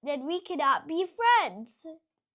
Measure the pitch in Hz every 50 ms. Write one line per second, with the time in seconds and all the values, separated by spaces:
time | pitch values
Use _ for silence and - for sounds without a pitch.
0 | - 254 294 277 262 285 339 359 349 - 370 285 302 269 254 - - 285 320 339
1 | 370 359 - - 466 466 480 466 370 254 180 202 226 233 - - - 320 320 330
2 | _ _ _ _ _ _